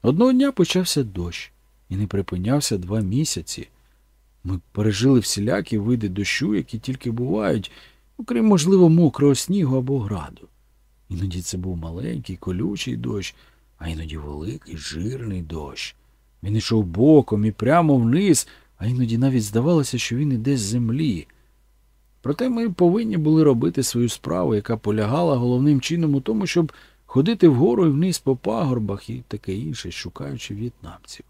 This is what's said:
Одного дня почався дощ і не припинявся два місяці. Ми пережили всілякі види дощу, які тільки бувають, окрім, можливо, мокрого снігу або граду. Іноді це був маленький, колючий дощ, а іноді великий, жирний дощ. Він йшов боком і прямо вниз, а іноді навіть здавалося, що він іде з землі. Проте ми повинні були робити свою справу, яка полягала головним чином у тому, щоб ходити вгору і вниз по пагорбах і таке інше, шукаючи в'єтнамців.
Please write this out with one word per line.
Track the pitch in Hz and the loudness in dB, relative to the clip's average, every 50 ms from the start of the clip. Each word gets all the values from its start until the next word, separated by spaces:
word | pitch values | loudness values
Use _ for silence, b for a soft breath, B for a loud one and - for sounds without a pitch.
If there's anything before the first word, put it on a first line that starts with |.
Одного | - - 147 170 240 262 | 2 2 4 4 4 4
дня | 262 254 277 277 | 6 4 2 2
почався | 269 - 175 - - 180 185 - - 151 | 2 0 0 2 2 -2 -2 0 0 -2
дощ | 131 107 92 92 87 87 85 - - - _ _ _ _ _ _ _ _ | -2 -2 -4 -8 -8 -8 -8 -10 -14 -16 _ _ _ _ _ _ _ _
і | 92 | -4
не | 95 107 | -4 -4
припинявся | 92 - 98 92 - - 90 90 107 135 147 139 - 117 95 | -2 -2 -4 -4 -2 -6 -4 0 0 0 0 0 -2 -4 -4
два | 87 90 104 110 | -4 -4 -2 -2
місяці. | 104 92 104 135 156 - - - 82 - - - - _ _ _ _ _ _ _ _ _ _ _ _ _ _ _ _ | -2 0 0 -2 -2 -2 -4 -8 -8 -10 -12 -14 -14 _ _ _ _ _ _ _ _ _ _ _ _ _ _ _ _
Ми | 90 95 87 _ _ | -6 -6 -6 _ _
пережили | _ 104 104 110 101 95 117 135 135 123 | _ 0 0 0 2 2 4 4 4 4
всілякі | 110 - - 101 101 113 - 101 - - 117 107 | 4 0 -4 -4 -2 -2 -2 -2 -2 -2 -4 -2
види | 98 113 123 117 107 101 | 0 0 0 0 -2 -4
дощу, | 90 104 101 - - - 139 190 214 | -4 -4 -4 -2 -2 -2 -2 0 0
які | 95 - - - 113 | -2 -2 -4 -10 -10
тільки | - - 127 127 - 123 | -8 -8 -8 -6 -6 -6
бувають, | 113 117 123 135 175 214 214 185 - 110 92 - b b b b b b b b _ | -4 -4 -4 -2 -2 -2 0 0 0 -2 -4 -8 b b b b b b b b _
окрім, | - 233 - 240 233 220 | -16 -8 -4 -2 2 4
можливо, | 220 202 170 147 180 196 190 180 165 | 4 4 4 4 4 6 8 8 8
мокрого | 160 170 175 143 - - 143 143 139 | 8 6 6 4 4 4 4 4 4
снігу | - - - 190 202 170 131 131 | 2 0 -2 0 0 2 2 0
або | 131 123 131 139 135 | 0 0 -2 -2 -4
граду. | 110 101 104 90 73 69 - - - _ _ _ _ _ _ _ _ _ _ _ _ _ | -2 -4 -6 -6 -6 -10 -16 -20 -20 _ _ _ _ _ _ _ _ _ _ _ _ _
Іноді | 95 85 95 95 87 92 | -8 -6 -4 -4 -4 -6
це | 90 - - 90 | -8 -8 -8 -6
був | 90 92 90 | -6 -6 -6
маленький, | 82 82 82 82 90 - 117 120 - 117 - 92 | -8 -8 -10 -10 -8 -8 -8 -8 -8 -8 -10 -14
колючий | - - 95 90 90 123 180 208 - - 127 123 | -10 -8 -6 -4 -4 -4 -4 -4 -6 -6 -6 -6
дощ, | 113 117 123 110 101 92 - b b b b b b b b _ _ | -6 -6 -6 -6 -6 -8 -10 b b b b b b b b _ _
а | 82 82 | -10 -10
іноді | 80 80 82 76 76 | -8 -8 -10 -10 -10
великий, | 76 73 73 73 73 80 98 135 - _ 78 85 | -12 -12 -12 -12 -10 -10 -10 -10 -12 _ -16 -16
жирний | 78 71 - 76 80 90 113 131 131 120 107 95 90 | -14 -12 -10 -8 -8 -6 -6 -8 -8 -8 -8 -8 -8
дощ. | 82 76 82 80 73 69 - - - - - _ _ _ _ _ _ _ _ _ | -8 -8 -10 -10 -10 -10 -12 -12 -14 -14 -14 _ _ _ _ _ _ _ _ _
Він | - 98 107 | -6 -2 -2
йшов | 110 - - 113 110 104 | -2 0 0 0 0 0
боком | 87 82 95 120 151 160 147 117 - 107 104 104 | 0 0 2 6 8 8 8 6 4 0 0 0
і | 110 | 0
прямо | 104 - - 120 156 175 170 156 143 | -2 -2 0 2 4 4 4 4 4
вниз, | 127 117 117 123 170 202 202 156 - - b b b b b b _ | 4 4 4 2 2 4 4 4 2 2 b b b b b b _
а | 87 | -4
іноді | 113 123 127 123 113 113 117 | -4 0 0 0 0 2 2
навіть | 131 135 131 123 107 | 2 2 2 0 -2
здавалося, | 104 104 113 123 160 175 160 139 - - 120 | 0 -2 0 2 2 2 2 0 0 -4 -4
що | - - 117 | -4 -4 -2
він | 127 151 147 | -2 0 0
іде | 131 113 110 135 143 | -2 -2 0 0 0
з | 127 | 0
землі. | 104 95 113 123 120 113 117 139 160 143 98 82 - _ _ _ _ _ _ _ _ _ _ _ _ _ _ _ _ _ _ _ | -2 -2 -2 -2 0 0 0 0 0 -2 -2 -4 -6 _ _ _ _ _ _ _ _ _ _ _ _ _ _ _ _ _ _ _
Проте | _ 123 151 - 247 262 | _ -6 -4 -2 -2 -2
ми | 240 233 233 226 | -2 -2 -4 -4
повинні | 175 - 180 170 180 220 233 220 202 | 0 2 4 4 4 2 0 0 -2
були | 170 151 156 156 160 156 | 0 2 4 4 6 6
робити | 147 131 117 135 170 170 135 | 4 4 4 0 0 0 -2
свою | 127 - - 120 120 117 | -4 -2 0 0 0 0
справу, | - - - 69 80 92 90 131 113 | -2 -6 -6 -4 -2 0 0 0 0
яка | 104 104 - 117 | 0 -2 -4 -6
полягала | 110 - 104 107 110 107 104 123 156 175 165 139 | -4 -2 -2 -2 0 0 0 0 0 2 2 0
головним | 123 120 123 123 123 135 147 147 135 | 0 0 0 2 2 4 4 4 2
чином | - - 165 170 165 151 139 | 2 -2 -2 0 0 2 0
у | 139 | 0
тому, | 131 - 226 214 196 | 0 -2 -2 -2 -2
щоб | 165 - 180 170 147 B B B B B B B | 0 0 0 0 0 B B B B B B B
ходити | _ - - 143 202 233 196 190 165 | _ 0 2 2 2 2 6 6 6
вгору | 139 120 147 220 240 226 180 | 6 6 4 2 4 4 2
і | 160 | 2
вниз | 139 143 175 185 170 - | 2 2 0 0 -2 -2
по | _ 135 131 | _ -2 -2
пагорбах | 123 - - 110 117 175 135 127 123 107 98 98 95 - - | -2 -2 -4 -2 0 0 0 0 -2 -2 -4 -6 -8 -8 -12
і | 117 127 123 _ | -12 -12 -10 _
таке | - 104 - - 95 | -12 -10 -8 -8 -8
інше, | 98 - 78 76 - - 90 | -6 -6 -8 -8 -10 -10 -12
шукаючи | - - - 87 - - 73 71 - 117 - - 101 | -12 -10 -12 -12 -12 -10 -10 -10 -10 -10 -10 -10 -10
в'єтнамців. | 101 113 120 - _ - 82 82 - - - - - - _ | -8 -8 -10 -10 _ -18 -18 -18 -18 -20 -20 -20 -20 -20 _